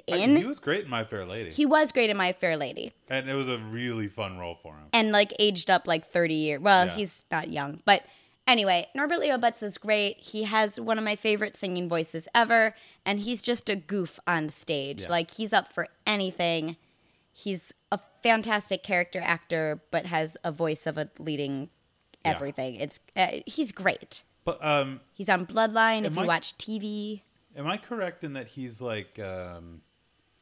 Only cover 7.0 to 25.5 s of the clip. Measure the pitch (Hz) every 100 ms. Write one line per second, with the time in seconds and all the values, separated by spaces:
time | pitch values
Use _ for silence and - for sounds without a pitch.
7 | 196 - - 165 156 147 143 151 - 196
8 | - - _ _ - 240 196 175 - 277
9 | 294 339 302 254 233 226 208 185 208 214
10 | 202 - - 214 214 220 208 208 226 220
11 | 220 208 220 208 208 - 196 180 175 170
12 | 160 165 - 233 226 233 220 - - -
13 | - 208 208 240 - 240 - 202 151 196
14 | 175 - - 170 156 - - 151 135 123
15 | 101 170 165 - 220 233 - - 165 _
16 | - 208 190 180 170 165 156 160 _ _
17 | _ _ _ - 202 185 - - _ 202
18 | - _ 233 226 220 208 - 185 - 180
19 | 175 180 170 165 - 165 156 151 - 170
20 | 180 170 160 - 175 151 165 151 160 151
21 | 147 - 156 147 139 139 147 _ _ _
22 | _ _ 165 151 143 143 131 117 143 -
23 | _ - 185 - - 254 254 - 185 -
24 | - - - _ - 165 151 147 135 135
25 | - - 196 185 175